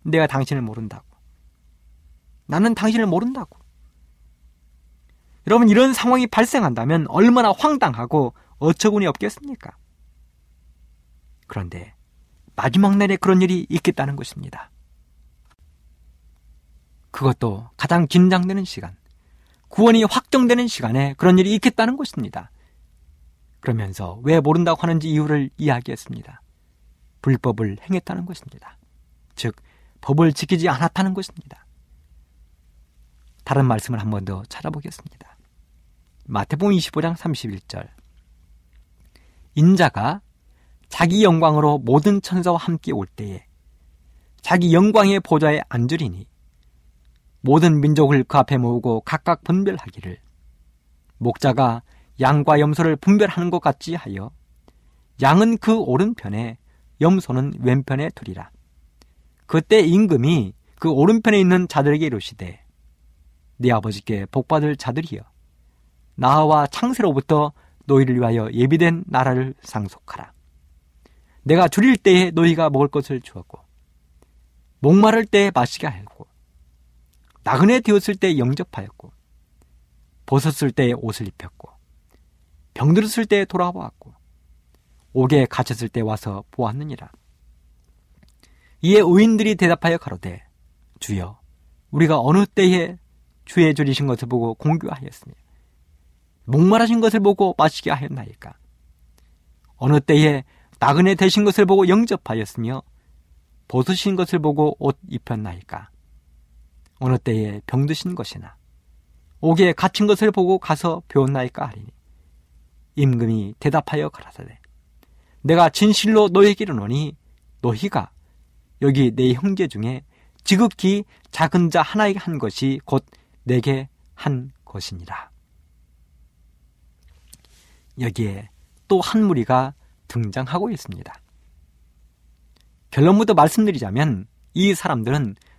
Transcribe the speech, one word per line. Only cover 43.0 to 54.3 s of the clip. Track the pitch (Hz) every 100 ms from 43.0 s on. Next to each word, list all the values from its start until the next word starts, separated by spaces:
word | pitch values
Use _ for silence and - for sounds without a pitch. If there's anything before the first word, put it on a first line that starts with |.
| 95
때에 | - 104 95 - _ _ _ _ _ _ _ _ _
자기 | - 180 175
영광의 | 165 202 214 196 196
보좌에 | - 156 151 151 -
앉으리니 | 123 120 160 131 92 - _ _ _ _ _ _ _ _ _ _ _
모든 | 131 151 170 151
민족을 | 147 151 143 143
그 | 127 143
앞에 | 131 135
모으고 | 120 120 123 113
각각 | - 156 - 165
분별하기를 | - 180 196 185 - - - - _ _ _ _ _ _ _ _ _ -
목자가 | 120 - 143 123 127 117 - _ _ -
양과 | 131 147 147 147
염소를 | 147 151 165 151
분별하는 | - 202 202 175 175
것 | 170
같이 | - 131 -
하여 | 165 - 95 107